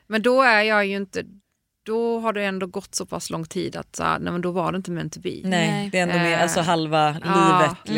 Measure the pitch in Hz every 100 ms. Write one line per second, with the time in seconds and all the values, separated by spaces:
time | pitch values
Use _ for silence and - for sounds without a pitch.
0 | - 220 226 254 262 214 220 214 196 196
1 | 196 180 - 196 _ _ _ _ - 226
2 | 233 233 226 208 202 190 185 196 - -
3 | - 170 - 165 160 185 170 165 - -
4 | 165 156 175 175 180 180 165 180 185 170
5 | 156 165 175 - 190 180 160 156 202 185
6 | 175 175 170 165 170 170 165 165 156 156
7 | 151 156 175 196 190 185 160 175 196